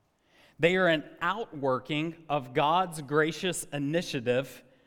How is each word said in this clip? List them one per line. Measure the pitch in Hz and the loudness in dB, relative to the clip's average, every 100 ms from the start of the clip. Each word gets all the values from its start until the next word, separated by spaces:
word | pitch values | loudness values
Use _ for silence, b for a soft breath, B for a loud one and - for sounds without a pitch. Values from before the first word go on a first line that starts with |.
| _ b b b b - | _ b b b b 2
They | 165 185 | 4 6
are | 180 | 4
an | 156 - - | 2 -2 -4
outworking | 170 208 233 151 135 127 - 151 165 160 - | -4 -2 -6 -4 0 0 -2 -4 -4 -6 -4
of | 147 127 | -4 -2
God's | 135 147 170 185 160 | 2 4 4 0 -4
gracious | 135 147 156 160 185 160 - | -2 2 2 0 -4 -4 -6
initiative | 143 143 165 175 143 117 123 139 - - b | -4 -2 -2 -2 -2 0 0 -2 -10 -20 b